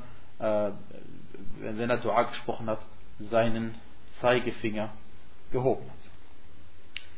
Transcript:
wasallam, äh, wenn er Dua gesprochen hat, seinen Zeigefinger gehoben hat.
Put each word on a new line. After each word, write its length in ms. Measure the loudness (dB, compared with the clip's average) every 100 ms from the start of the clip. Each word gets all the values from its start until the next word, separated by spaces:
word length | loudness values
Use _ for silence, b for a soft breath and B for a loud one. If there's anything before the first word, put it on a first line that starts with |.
| B B B 0
wasallam, 320 | 2 4 2
äh, 1040 | 0 -4 -4 -4 -4 -4 0 2 2 0 0
wenn 140 | 2
er 60 | 2
Dua 260 | 4 4
gesprochen 440 | 4 2 -2 0 0
hat, 120 | 0 -2 -4 -4 -4
seinen 560 | 2 4 6 4 2 -4 -6 -6 -4 0
Zeigefinger 680 | 4 4 4 0 0 0 -2 -2 -4 -4 -4 -4 0
gehoben 320 | 2 2 2 -2
hat. 1120 | -6 -6 -6 -6 -4 -4 -4 -4 -4 -4 -4 B